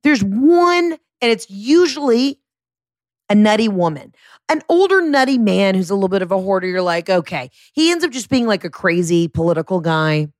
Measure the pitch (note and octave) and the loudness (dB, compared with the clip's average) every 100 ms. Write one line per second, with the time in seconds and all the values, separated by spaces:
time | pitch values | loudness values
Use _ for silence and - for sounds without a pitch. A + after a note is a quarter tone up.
0 | D4 C4+ G3 G#3 C#4+ F4 F4 F4 E4+ D#4+ | 0 0 0 2 4 4 4 2 -2 -6
1 | _ _ A#3 A3+ - G3 A3+ E4 F4 C4+ | _ _ -2 -2 -4 -12 2 2 2 0
2 | C#4+ A#3 C4+ - _ _ _ _ _ _ | 0 0 0 -6 _ _ _ _ _ _
3 | _ _ - G#3 G#3+ G#3+ A3+ F#3+ E3+ D3 | _ _ 0 2 4 2 0 0 -2 -4
4 | - _ _ - - D#4+ - E4+ F#4+ F#4+ | -14 _ _ -16 -4 -4 0 2 4 2
5 | E4 C#4 C4 C4 G#3 F#3 G3 F#3 F3 G3 | 2 0 2 2 2 2 2 0 -2 -2
6 | F#3+ G3 F3+ F#3+ F#3+ F#3+ F#3 F#3 F3+ E3+ | -2 -2 -2 -4 -2 -4 -2 -4 -2 -2
7 | E3+ F3+ - D#3+ B2+ _ _ - D#4+ F4 | 0 -2 -2 -10 -10 _ _ -2 0 0
8 | D#4+ B3 - C4 A#3 G3 F3 - F#3 F3 | -4 -6 -4 -2 0 -2 -4 -4 -2 0
9 | E3+ E3+ E3+ D#3+ E3 D#3+ D#3 F#3 E3 D#3+ | 2 0 0 -2 0 -2 -2 -4 -2 0
10 | D#3 D3+ D3+ | 0 -2 -4